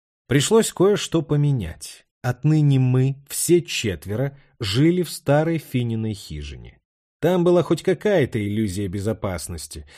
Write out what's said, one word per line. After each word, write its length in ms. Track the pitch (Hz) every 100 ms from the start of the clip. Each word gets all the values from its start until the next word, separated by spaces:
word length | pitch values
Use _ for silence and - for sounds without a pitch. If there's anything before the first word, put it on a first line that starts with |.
| _ _ -
Пришлось 460 | 139 135 226 214
кое-что 500 | - 185 202 - 165
поменять. 840 | 151 147 147 135 85 - - - _ _
Отныне 580 | 123 - 151 156 147 135
мы, 380 | 127 127 135 135 -
все 340 | - - 175
четверо, 760 | - - 107 85 90 107 135 - _ -
жили 420 | 101 110 156 180
в 60 | 170
старой 480 | - - 143 160 165
Фининой 560 | - 127 117 113 110
хижине. 640 | 104 - 73 71 65 57 - _ _ _ -
Там 240 | 165 185
была 200 | 175 175
хоть 200 | 151 165
какая-то 580 | - 180 214 190 139 117
иллюзия 460 | 101 104 110 90 101
безопасности. 960 | 101 101 104 104 87 - 82 - 78 -